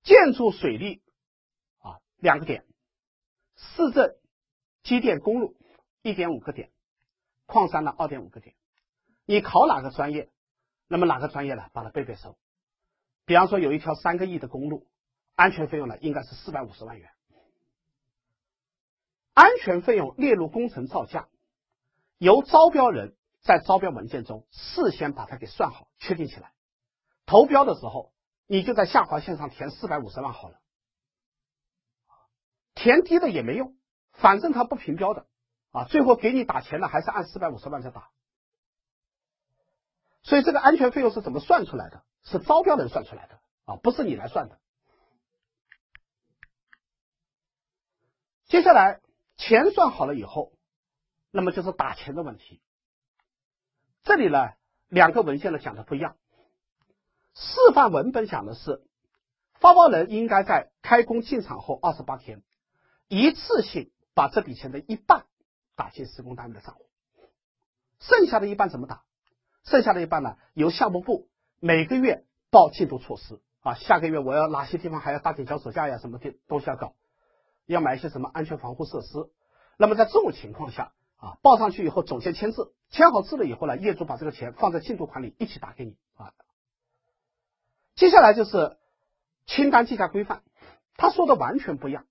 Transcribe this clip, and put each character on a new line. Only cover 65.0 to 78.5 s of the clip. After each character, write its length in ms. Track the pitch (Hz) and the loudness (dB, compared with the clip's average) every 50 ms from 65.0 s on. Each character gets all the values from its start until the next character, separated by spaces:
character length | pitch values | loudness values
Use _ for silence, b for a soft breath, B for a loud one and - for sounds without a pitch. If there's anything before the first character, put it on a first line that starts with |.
| _ - - - - _ _ _ _ _ _ _ _ _ _ | _ 2 2 2 2 _ _ _ _ _ _ _ _ _ _
打 140 | - - - | -12 -12 -12
进 160 | _ - 135 | _ -16 -16
施 160 | - - - | -16 -16 -20
工 140 | 123 123 127 | -18 -16 -16
单 140 | 123 120 117 | -16 -16 -18
位 40 | 110 | -20
的 80 | 98 | -20
账 140 | _ - - | _ -20 -20
户。 120 | _ _ _ _ _ _ _ _ _ _ _ _ _ _ _ _ _ _ _ _ _ _ _ _ _ | _ _ _ _ _ _ _ _ _ _ _ _ _ _ _ _ _ _ _ _ _ _ _ _ _
剩 280 | - - 494 453 370 | 0 2 4 4 4
下 120 | 262 233 214 | 2 2 -2
的 80 | 196 | -2
一 60 | 202 202 | -4 -4
半 160 | 202 202 180 | -4 -4 -4
怎 100 | - 123 | -4 -12
么 60 | 127 | -14
打？ 180 | - - - _ _ _ _ _ _ _ _ _ _ _ _ _ | -14 -16 -18 _ _ _ _ _ _ _ _ _ _ _ _ _
剩 180 | - - 269 | 2 2 2
下 120 | 220 214 190 | 2 2 -2
的 80 | 180 170 | -2 -2
一 20 | |
半 160 | 160 170 156 | -4 -4 -6
呢， 160 | 135 117 - _ _ _ _ | -6 -8 -10 _ _ _ _
由 160 | 156 151 170 | -2 -2 -2
项 220 | 170 - 262 214 | 0 0 -2 -2
目 100 | 175 180 | -2 -6
部 260 | 180 - 208 175 - _ _ _ _ _ _ _ | -4 -4 -6 -6 -6 _ _ _ _ _ _ _
每 260 | - 170 165 160 160 | 0 2 2 2 2
个 100 | 156 262 | 0 -2
月 280 | 262 254 247 - - _ _ _ _ _ _ | 0 0 0 -2 -2 _ _ _ _ _ _
报 180 | - 202 170 151 | 8 8 8 8
进 180 | - - 180 | 2 -4 -6
度 120 | - 135 123 | -6 -6 -12
措 180 | - - 117 | -12 -14 -16
施 240 | - - - 113 - _ _ _ _ | -16 -16 -20 -20 -20 _ _ _ _
啊， 120 | _ 127 117 | _ -10 -10
下 260 | - - - 202 165 | -8 0 2 2 2
个 80 | 160 | 2
月 120 | 160 156 151 | -2 -4 -4
我 160 | 135 131 131 | -4 -2 0
要 120 | 151 156 | 0 0
哪 200 | 156 151 139 139 | 0 -2 -6 -6
些 100 | - 185 | -8 -10
地 120 | 160 - 170 | -10 -8 -8
方 120 | 160 151 | -10 -8
还 100 | - 147 | -6 -6
要 60 | 143 | -8
搭 160 | 147 - 170 151 | -4 -4 -6 -6
建 140 | - 131 | -6 -10
脚 100 | 117 147 | -10 -10
手 140 | 147 - 120 | -10 -10 -8
架 160 | 107 170 151 | -6 -6 -6
呀， 100 | 143 127 | -6 -6
什 140 | 110 - 123 | -10 -12 -16
么 80 | 117 120 | -16 -14
地-， 200 | - 139 117 _ _ | -14 -14 -16 _ _
东 120 | _ 151 147 | _ -8 -6
西 80 | 143 | -6
要 80 | 151 131 | -6 -8
搞， 180 | 117 - - _ _ _ _ _ _ _ _ _ _ _ _ _ _ _ | -8 -12 -14 _ _ _ _ _ _ _ _ _ _ _ _ _ _ _
要 160 | - 170 175 | -4 -2 -2
买 140 | 156 131 131 | 0 -2 -4
一 40 | 127 | -4
些 100 | - 156 | -8 -12
什 120 | - 135 | -10 -10
么 80 | 131 135 | -12 -10
安 140 | _ 160 160 | _ -10 -10
全 140 | 156 | -10